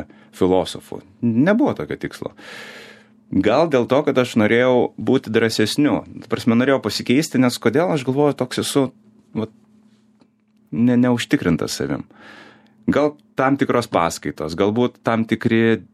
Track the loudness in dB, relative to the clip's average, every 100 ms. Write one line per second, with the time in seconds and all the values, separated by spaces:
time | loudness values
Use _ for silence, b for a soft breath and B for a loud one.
0 | -2 B B -2 0 0 -2 -8 -14 -18
1 | -18 -6 -2 2 2 2 0 -2 -6 -8
2 | -8 -10 -14 -14 B B B B B B
3 | B B -6 0 2 2 2 0 2 0
4 | 2 0 0 2 2 4 4 2 0 -2
5 | 0 0 2 0 2 0 -2 2 0 0
6 | -6 -16 -8 -4 0 2 2 2 0 -4
7 | 0 0 0 0 0 2 0 0 0 -2
8 | -2 0 0 0 -4 -4 -2 0 -2 -4
9 | _ _ _ -8 -8 _ _ _ _ _
10 | _ _ _ _ _ _ -8 0 2 4
11 | 2 0 0 0 0 0 -2 -6 -6 -6
12 | -10 B B B B B B B -2 0
13 | 0 -4 _ -2 0 0 0 0 0 0
14 | 0 -2 -10 -8 -6 0 0 2 -2 -2
15 | -2 -2 -2 -2 0 2 2 0 -4